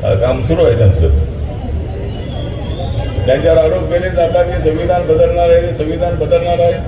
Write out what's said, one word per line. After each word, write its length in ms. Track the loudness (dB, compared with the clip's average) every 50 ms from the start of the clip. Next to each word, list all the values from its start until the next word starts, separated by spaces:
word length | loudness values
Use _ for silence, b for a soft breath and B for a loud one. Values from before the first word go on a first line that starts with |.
| 0 0 0
काम 280 | 2 2 0 0 -2 0
सुरू 220 | -2 2 2 4
आहे 120 | 2 4
त्यांचं. 320 | 4 4 4 4 4 4 2 2 2 0 -2 -4 -6 -6 -8 -8 -8 -8 -6 -6 -6 -6 -6 -8 -8 -8 -8 -8 -8 -8 -8 -8 -8 -8 -8 -8 -8 -8 -8 -8 -6 -6 -6 -4 -4 -4 -4 -4 -2 0
त्यांच्यावर 320 | 2 0 2 4 4 4
आरोप 360 | 4 4 2 0 0 -2 -2 -2
केले 160 | -2 -2 0
जातात 360 | 0 0 0 2 2 0 0
की 240 | 0 0 0 0 0
संविधान 320 | 0 0 0 0 0 0
बदलणार 480 | 2 2 4 4 4 4 4 2 2 4
आहे, 280 | 4 4 2 0 -4
संविधान 380 | -4 -4 -4 -2 -2 -2 -2 -2
बदलणार 440 | -2 0 0 0 0 0 0 0 2
आहे. 140 | 2 0 0 -2 -4